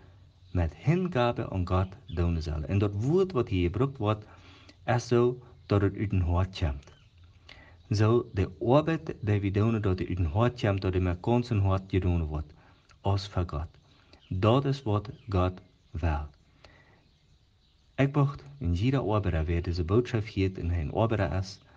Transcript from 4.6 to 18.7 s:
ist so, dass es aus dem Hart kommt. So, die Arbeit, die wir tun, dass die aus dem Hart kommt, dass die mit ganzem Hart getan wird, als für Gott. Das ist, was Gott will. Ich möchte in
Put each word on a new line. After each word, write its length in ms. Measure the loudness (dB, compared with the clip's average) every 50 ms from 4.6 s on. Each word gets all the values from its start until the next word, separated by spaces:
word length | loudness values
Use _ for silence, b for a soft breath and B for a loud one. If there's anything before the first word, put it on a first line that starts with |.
| B B B B -4
ist 240 | -2 -2 -2 0 2
so, 320 | 2 4 4 4 2 B B B B B -2 0
dass 160 | 2 4 4
es 100 | 2 0
aus 160 | -2 -2 -2
dem 180 | 0 0 2 2
Hart 320 | 2 2 0 0 -2 -2
kommt. 260 | -4 -2 -2 -6 -10 -16 -20 -20 -20 -20 _ -20 -20 -20 B B B B B B B B B B -6 -4
So, 340 | 0 2 4 4 4 4 2 0 -2
die 140 | -2 -2 -2 -4 -4
Arbeit, 540 | 2 4 4 4 4 2 -2 -4 -4 -8 -10 -6
die 200 | -2 -2 0 0
wir 120 | 0 0 0
tun, 280 | 0 2 2 0 0
dass 140 | 0 0 -2
die 140 | -2 -2 -4
aus 60 | -2
dem 180 | -2 -2 0 0
Hart 280 | 2 0 0 0 0
kommt, 220 | 0 0 0 0 -2
dass 80 | -2
die 80 | 0 0
mit 220 | 0 0 -2 -2
ganzem 420 | 0 0 0 0 2 0 0 0 2
Hart 260 | 2 0 0 -2 -2
getan 400 | -2 0 0 2 0 0 -2 -2
wird, 160 | -4 -6 -8 -8 b b b b b b b b b b -2
als 240 | -2 0 0 -2 -4
für 180 | -4 -4 -4
Gott. 240 | -4 -4 -8 -8 -8 -12 -18 b b b b b b b b b _
Das 360 | -4 0 4 4 4 4 4
ist, 200 | 0 -2 -2 -2
was 180 | -2 -2 -2 -2 -4 -10 -16 -10 -2
Gott 320 | 0 0 2 0 -2 -4 -12 -20 _ _ _ _ -8
will. 340 | -4 -2 -2 -2 -2 -4 -8 -14 _ b b b b b b b b b b b b b b _ _ _ _ _ _ _ _ _ _ _ _ _ _ _ _ _
Ich 160 | 0 0 2 4
möchte 280 | 4 2 2 0 -4 -12 -18 -12 -6
in 140 | -2 -2